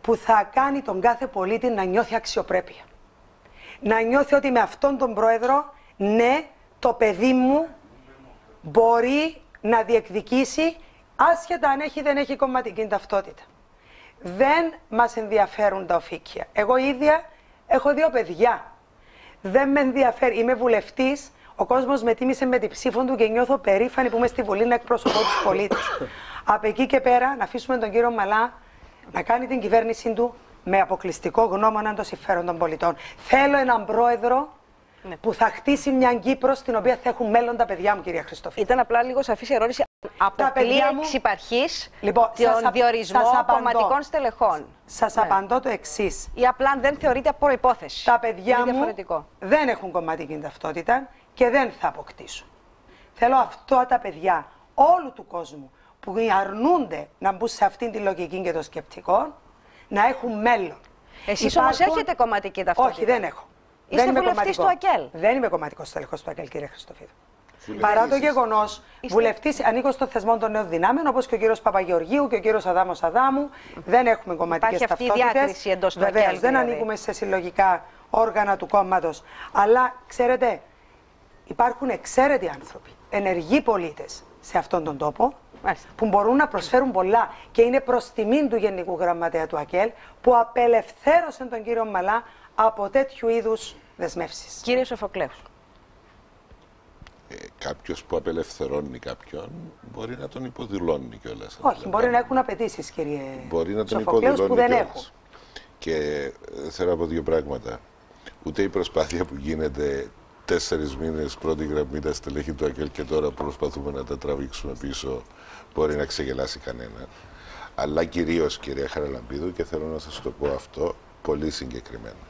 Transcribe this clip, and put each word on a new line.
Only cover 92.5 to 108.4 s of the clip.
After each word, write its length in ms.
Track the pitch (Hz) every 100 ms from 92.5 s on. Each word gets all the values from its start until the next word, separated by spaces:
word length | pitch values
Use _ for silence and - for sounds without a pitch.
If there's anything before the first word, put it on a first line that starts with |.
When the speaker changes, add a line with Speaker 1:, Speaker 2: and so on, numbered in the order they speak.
Speaker 1:
από 340 | - 220 220 196
τέτοιου 400 | 269 269 - 226
είδους 460 | 233 220 220 - - - -
δεσμεύσεις. 640 | 170 175 165 - - -
Speaker 2:
Κύριε 200 | - 247
Σοφοκλέους. 580 | 254 240 202 190 139 - - _ _ _ _ _ _ _ _ _ _ - _ _ _ _ - _ _
Speaker 3:
Ε, 60 | - - _
κάποιος 460 | 71 73 - 78
που 120 | - 82
απελευθερώνει 800 | 85 82 78 - 67 71 73 62
κάποιον 500 | 69 - - 76 - 165 165 - 113
μπορεί 240 | 110 113 127
να 100 | 135
τον 180 | 123
υποδηλώνει 720 | 127 123 117 98 85 73 64 57
κιόλας, 360 | - - - -
αν 60 | 277
Speaker 1:
Όχι, 80 | -
Speaker 3:
θέλει. 100 | 196
Speaker 1:
μπορεί 200 | 202 247
να 80 | 240
έχουν 200 | 240 262
απαιτήσεις, 520 | 247 202 226 - -
κύριε 300 | - 151 147 135 135 69
Speaker 3:
Μπορεί 260 | 82 85
να 120 | 104
τον 140 | 107 110
Speaker 1:
Σοφοκλέους, 360 | 107 113 247 285
που 40 |
Speaker 3:
υποδηλώνει 220 | - 240 240
Speaker 1:
δεν 40 | 247
Speaker 3:
κιόλας. 120 | 190
Speaker 1:
έχουν. 220 | - - _ _ - - - - _
Speaker 3:
Και, 160 | - 80 73 73 69 - - -
ε, 40 | 76
θέλω 200 | 85 90
να 60 | 82
πω 80 |
δύο 160 | 82 82
πράγματα. 560 | 76 80 71 65 58 58 - _ _ - - -